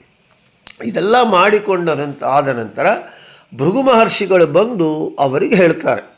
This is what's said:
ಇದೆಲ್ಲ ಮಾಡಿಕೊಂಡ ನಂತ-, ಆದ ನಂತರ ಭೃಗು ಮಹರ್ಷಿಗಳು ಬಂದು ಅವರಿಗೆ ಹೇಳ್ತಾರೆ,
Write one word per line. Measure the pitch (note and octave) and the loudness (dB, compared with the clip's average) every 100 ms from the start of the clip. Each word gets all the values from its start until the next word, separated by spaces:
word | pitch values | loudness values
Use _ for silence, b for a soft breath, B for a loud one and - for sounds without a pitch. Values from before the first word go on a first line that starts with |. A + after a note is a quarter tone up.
| _ _ _ _ _ _ - - | _ _ _ _ _ _ -14 -10
ಇದೆಲ್ಲ | A#3 F3+ F#3 A#3 | -8 -4 0 2
ಮಾಡಿಕೊಂಡ | A#3 F#3 G3 G#3 G#3 F#3 E3+ | 2 2 2 2 0 -2 -2
ನಂತ-, | C#3+ C#3+ C3+ | -4 -6 -6
ಆದ | A#2+ C#3 C#3 | -2 0 0
ನಂತರ | A#2+ G#2+ B2 D#3+ A3+ B B B B B A#2+ | -4 -6 -4 -2 -2 B B B B B -4
ಭೃಗು | C#3 A#3 | -2 0
ಮಹರ್ಷಿಗಳು | C4+ A3+ A3+ - G3 F#3 D#3+ | 2 4 2 0 0 2 4
ಬಂದು | D3+ A3 A#3 D#3+ D#3 D#3+ - | 2 0 -2 -2 -2 -6 -2
ಅವರಿಗೆ | C#3+ C3+ - | -2 0 0
ಹೇಳ್ತಾರೆ, | F#3+ E3+ D#3+ C#3 A2 - | 2 2 2 -2 -4 -6